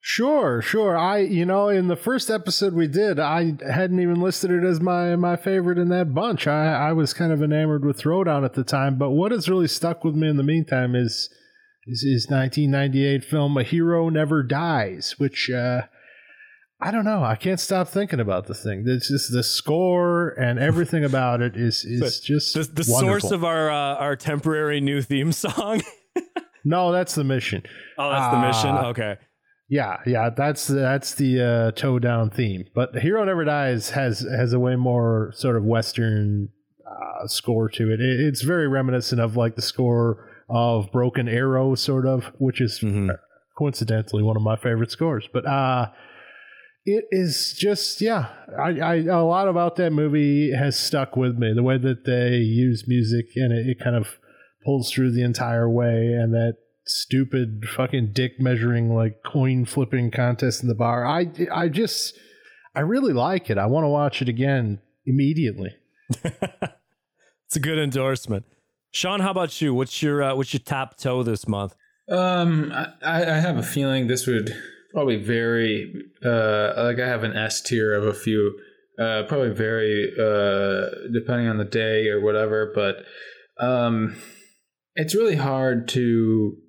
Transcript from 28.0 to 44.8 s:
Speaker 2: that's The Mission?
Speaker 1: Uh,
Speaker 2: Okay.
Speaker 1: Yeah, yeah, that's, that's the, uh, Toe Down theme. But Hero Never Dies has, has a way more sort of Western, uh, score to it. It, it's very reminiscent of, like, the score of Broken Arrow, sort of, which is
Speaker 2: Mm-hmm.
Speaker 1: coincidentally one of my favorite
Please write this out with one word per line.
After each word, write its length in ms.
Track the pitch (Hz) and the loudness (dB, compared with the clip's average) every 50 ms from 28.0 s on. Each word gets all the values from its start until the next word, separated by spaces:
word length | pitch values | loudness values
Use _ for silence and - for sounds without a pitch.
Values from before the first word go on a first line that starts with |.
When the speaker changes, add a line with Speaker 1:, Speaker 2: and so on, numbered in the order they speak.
| 139 143 | -4 -2
Speaker 2:
that's 220 | 139 139 135 123 120 | 0 0 0 2 2
The 80 | 123 | 2
Mission? 280 | 123 123 113 113 110 107 101 98 - | 2 2 2 2 2 0 0 0 0
Speaker 1:
Uh, 40 | 120 | -2
Speaker 2:
Okay. 280 | 120 107 110 107 101 - _ _ _ _ _ _ _ _ _ _ | -2 -4 -4 -4 -6 -8 _ _ _ _ _ _ _ _ _ _
Speaker 1:
Yeah, 300 | 131 143 127 101 92 - - | -2 -2 -2 -2 -6 -6 -2
yeah, 240 | 123 123 113 110 120 113 | -2 0 2 0 0 0
that's, 320 | 123 139 147 147 - - - | 0 -2 -2 -2 -2 -2 -2
that's 480 | 139 139 135 127 135 139 135 - - | 0 0 2 2 0 0 -2 -6 -4
the, 260 | - 143 131 127 127 | 0 0 2 2 2
uh, 300 | 123 120 120 117 113 113 | 2 2 2 4 2 2
Toe 260 | 110 - - 139 127 123 | 0 0 0 0 2 2
Down 320 | 117 120 120 117 113 110 | 2 2 2 2 2 0
theme. 360 | - - 127 107 98 92 92 - _ | 0 0 -2 -2 -2 -4 -6 -4 _
But 200 | 117 123 - - 123 | -2 -2 -2 -2 -2
Hero 240 | 110 160 202 220 214 | 0 2 2 2 2
Never 200 | 190 190 170 160 | 2 0 0 0
Dies 440 | 147 147 147 143 135 127 113 107 - | 0 0 0 0 0 0 -2 -2 -2
has, 280 | - 139 135 123 110 101 123 - 131 117 | -2 0 0 0 0 -2 -4 -4 0 0
has 160 | 123 120 117 | 0 2 2
a 60 | 123 | 2
way 160 | 123 127 127 | 2 2 2
more 560 | 123 127 127 123 120 117 117 113 110 110 - 110 | 2 2 2 2 2 2 2 2 2 0 -2 -6
sort 220 | - - 135 120 113 | -4 -2 0 0 2
of 60 | 104 | 2
Western, 840 | 107 117 113 110 - - - 117 113 110 107 104 104 104 104 101 101 _ _ _ _ _ _ - - | 2 2 2 0 -2 -2 -2 0 2 2 2 2 2 0 0 -2 -4 _ _ _ _ _ _ -20 -16
uh, 400 | - - - - - - - 107 | -14 -12 -12 -10 -10 -10 -8 -6
score 400 | - - - - 117 110 113 110 | -6 -6 -2 0 0 0 0 -2
to 220 | - - 117 110 | -2 -2 0 0
it. 80 | 110 107 | 0 0
It, 200 | 120 127 131 120 147 151 | 0 0 0 2 0 0
it's 140 | 139 - 120 | 0 -2 -2
very 240 | 135 180 175 156 139 | 0 0 0 0 0
reminiscent 520 | 135 135 131 131 127 123 117 - 127 120 | 0 0 0 0 0 0 -2 0 0 0
of, 140 | 117 117 107 123 | 0 0 2 2
like, 180 | 117 117 110 | 0 0 0
the 80 | - 110 | -2 -6
score 640 | - - - 127 120 120 117 117 117 107 - - - - - _ _ | -6 -2 0 2 2 4 4 2 2 0 -2 -6 -20 -20 -20 _ _
of 420 | 117 117 117 120 117 113 101 98 | -2 0 2 2 2 0 0 0
Broken 360 | - 127 123 127 - - 120 117 | 0 0 0 2 0 0 -2 0
Arrow, 460 | 113 120 131 135 131 131 131 135 131 | 0 0 0 2 2 2 2 2 0
sort 300 | 123 - - 139 131 127 | 0 0 0 0 0 2
of, 200 | 131 131 127 123 - - - | 2 0 0 -2 -6 -6 -2
which 240 | 135 131 - - | -2 -2 0 0
is 180 | 131 113 - - | -2 -2 -2 -2
Speaker 2:
Mm-hmm. 300 | - 107 98 104 101 92 - - _ _ _ _ _ _ _ - | -2 0 0 0 0 0 -2 -4 _ _ _ _ _ _ _ -4
Speaker 1:
coincidentally 640 | 151 143 131 - - 110 113 110 107 - - 107 107 | -4 -2 -2 -4 -2 -2 0 -2 -2 -2 -2 0 2
one 140 | 110 110 110 | 2 2 0
of 60 | 107 | 0
my 120 | 107 110 | 0 -2
favorite 360 | 110 - 123 117 113 | -2 -2 -2 0 0